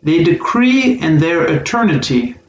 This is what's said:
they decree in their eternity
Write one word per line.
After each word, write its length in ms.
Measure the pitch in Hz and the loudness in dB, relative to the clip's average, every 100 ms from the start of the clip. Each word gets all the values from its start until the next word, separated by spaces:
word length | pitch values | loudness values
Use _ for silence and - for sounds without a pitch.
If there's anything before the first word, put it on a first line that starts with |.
they 180 | 151 165 | 0 0
decree 760 | 165 - - 247 254 262 254 254 | 2 0 -2 0 2 2 0 0
in 180 | 160 156 | 0 2
their 280 | 160 170 160 | 2 0 0
eternity 880 | 147 - 240 226 143 - 123 120 - | -2 -2 -2 0 0 0 -2 -2 -10